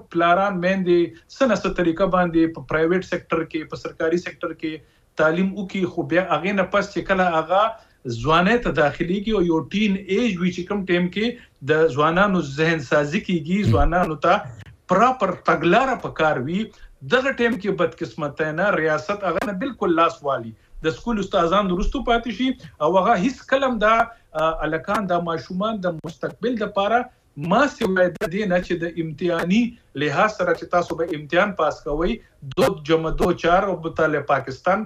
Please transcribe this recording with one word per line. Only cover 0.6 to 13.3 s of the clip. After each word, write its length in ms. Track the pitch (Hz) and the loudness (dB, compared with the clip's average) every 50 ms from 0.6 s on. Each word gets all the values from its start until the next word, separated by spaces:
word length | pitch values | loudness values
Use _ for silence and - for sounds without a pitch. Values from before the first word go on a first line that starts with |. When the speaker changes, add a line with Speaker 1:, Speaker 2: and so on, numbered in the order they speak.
| 175 | 0
Speaker 1:
میندې 320 | 185 196 196 180 175 175 175 170 160 165 - _ _ | 0 0 0 2 2 4 4 2 0 -4 -16 _ _
څه 180 | - - 269 240 | -2 0 2 2
نه 60 | 202 185 | 2 0
څه 160 | - 185 - - | 0 -4 -2 0
طریقه 340 | 170 165 160 190 196 175 185 | 0 0 2 2 0 2 2
باندې 400 | 180 180 175 165 165 165 160 - | 2 2 2 2 2 2 2 -2
په 60 | 156 131 - | -8 -8 -4
پرایویټ 320 | 151 160 160 165 185 185 180 - 180 | 0 0 2 2 2 0 0 -2 -6
سیکټر 260 | 165 - - 165 165 160 - | -6 -4 -4 -4 -4 -4 -4
کې، 100 | - 156 151 - | -6 -8 -8 -8
په 120 | 160 - | -12 -10
سرکاري 360 | - 160 151 - 165 160 170 175 | -10 -12 -6 -2 -2 0 0 0
سیکټر 320 | 175 175 - - 175 165 160 - | -2 -6 -10 -8 -10 -10 -8 -6
کې 120 | 165 156 156 156 - _ _ _ _ _ - - | -8 -8 -8 -10 -14 _ _ _ _ _ -2 0
تعلیم 320 | 156 156 165 180 190 190 | 2 2 2 2 0 -2
وکړي، 300 | 185 202 190 - - 196 180 - | -2 -6 -10 -6 -4 -2 -4 -2
خو 180 | - 170 147 135 | -2 -6 -4 0
بیا 100 | 160 180 190 175 | 0 0 2 0
هغې 220 | 156 147 170 202 202 190 | -2 -2 -2 -2 0 0
نه 40 | 180 180 | -2 0
پس 160 | - 202 190 - - | 0 -2 -2 -2 -6
چې 60 | 170 - - | -6 -2 0
کله 140 | 190 185 185 175 160 | 0 2 2 2 2
هغه 260 | 160 160 160 185 202 220 226 220 - - _ _ _ - 131 117 | 0 0 2 2 2 2 2 -2 -8 -18 _ _ _ -10 -10 -8
ځوانۍ 420 | 113 120 156 160 170 180 208 240 240 - | -4 0 2 4 4 4 4 2 2 0
ته 60 | 180 135 160 | 0 2 2
داخليږي 540 | 147 143 - - 170 170 190 202 196 220 214 | 2 2 2 -2 -2 -2 -2 -2 -2 -2 0
او 60 | 190 175 | 2 2
یو 140 | 170 160 160 139 - 196 | 2 2 0 -2 -2 -2
ټین 200 | 208 220 196 190 196 | 0 2 2 0 -2
ایج 320 | - 185 190 226 247 226 180 165 | -2 -2 0 0 2 0 0 0
وي، 100 | 180 175 - | -2 -2 -2
چې 60 | 175 175 - | -2 -6 -4
کوم 140 | 202 202 180 180 | -4 -4 0 0
ټایم 160 | 175 175 180 175 - | 2 2 2 0 -2
کې 120 | 202 220 240 240 - - _ _ _ 139 147 | -2 -2 -2 -4 -6 -16 _ _ _ 0 2
د 160 | 151 156 165 151 131 | 4 4 4 2 4
ځوانانو 480 | 143 147 160 170 185 202 202 185 175 147 135 135 | 2 2 2 4 4 2 4 2 0 -2 -2 -2
ذهن 260 | 151 160 165 165 156 127 - | 0 0 0 0 -2 0 2
سازي 320 | 160 147 147 147 165 208 - | 2 2 2 2 -2 -4 -2
کیږي، 280 | - | -2